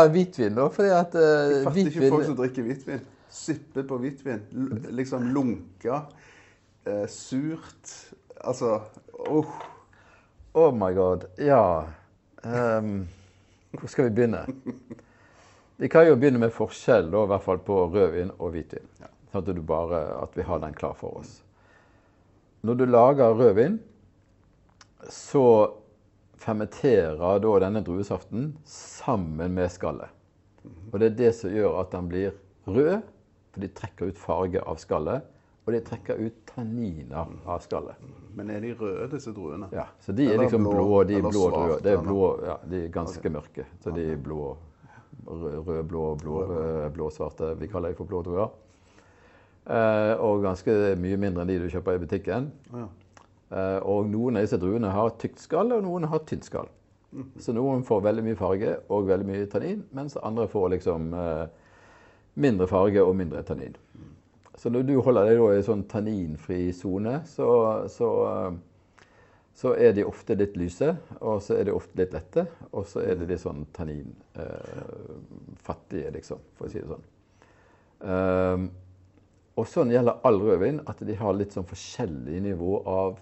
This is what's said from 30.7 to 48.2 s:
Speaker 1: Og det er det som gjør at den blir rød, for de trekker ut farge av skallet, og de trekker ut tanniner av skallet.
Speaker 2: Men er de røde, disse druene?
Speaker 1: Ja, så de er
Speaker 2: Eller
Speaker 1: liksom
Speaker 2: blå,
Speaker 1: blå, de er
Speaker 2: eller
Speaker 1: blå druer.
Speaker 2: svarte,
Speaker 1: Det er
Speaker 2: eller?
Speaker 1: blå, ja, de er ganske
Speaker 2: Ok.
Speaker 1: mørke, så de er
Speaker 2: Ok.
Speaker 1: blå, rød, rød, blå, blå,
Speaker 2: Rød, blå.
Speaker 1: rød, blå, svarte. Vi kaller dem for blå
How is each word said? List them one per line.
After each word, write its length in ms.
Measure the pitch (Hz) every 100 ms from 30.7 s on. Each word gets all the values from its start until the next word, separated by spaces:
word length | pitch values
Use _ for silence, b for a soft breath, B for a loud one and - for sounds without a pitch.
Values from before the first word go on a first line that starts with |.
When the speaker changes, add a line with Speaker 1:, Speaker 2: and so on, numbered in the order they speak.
| 87 101
Speaker 1:
Og 80 | 101
det 60 | 113
er 60 | 110
det 140 | 120 113
som 180 | 95
gjør 260 | 107 98 82
at 100 | 95
den 180 | 92 90
blir 220 | 87 98 95 - _ -
rød, 340 | 101 151 190 220 - _ _ _
for 80 | -
de 60 | 95
trekker 440 | - - - 90
ut 60 | 92
farge 440 | - 82 92 92
av 160 | - 82
skallet, 480 | - 90 78 120 - b b b -
og 60 |
de 80 | 117
trekker 360 | 113 113 - 123
ut 120 | 113 - -
tanniner 840 | - 113 117 113 80 64 71 82 - 82
av 140 | 85
skallet. 360 | - 80 - - - - - 101
Speaker 2:
Men 140 | 104
er 120 | 104
de 120 | 117
røde, 360 | 110 107 92 127
disse 220 | 143 127
druene? 340 | 101 85 78 101
Speaker 1:
Ja, 140 | 90 - -
så 140 | - 101
de 120 | 139
er 60 |
Speaker 2:
Eller 100 | 107 120
Speaker 1:
liksom 180 | 113
Speaker 2:
blå, 100 | 101
Speaker 1:
blå, 300 | 101 95 101
de 100 | 92 101
er 40 |
Speaker 2:
eller 100 | 98
Speaker 1:
blå 160 | 104 90
druer. 180 | 80 85
Speaker 2:
svarte, 160 | 76
Speaker 1:
Det 80 | 98
er 60 | -
Speaker 2:
eller? 100 | 82
Speaker 1:
blå, 380 | 98 90 - -
ja, 120 | 80 69
de 140 | 90
er 40 | 85
ganske 300 | 87 87 87
Speaker 2:
Ok. 120 | 92
Speaker 1:
mørke, 320 | 76 - - 67 90
så 80 | - 85
de 60 | 80
er 40 | 76
Speaker 2:
Ok. 80 |
Speaker 1:
blå, 340 | 69 78 71 73 - _ b b b - -
rød, 380 | 82 82 73 85
rød, 160 | 80
blå, 320 | 80 82 78 76
blå, 220 | 80 78
Speaker 2:
Rød, 80 | -
blå. 80 | 85
Speaker 1:
rød, 380 | 80 80 76
blå, 160 | 78 78
svarte. 460 | - 78 - 80 80
Vi 80 | 78
kaller 220 | 92 87
dem 80 | 90
for 80 | 87
blå 160 | 92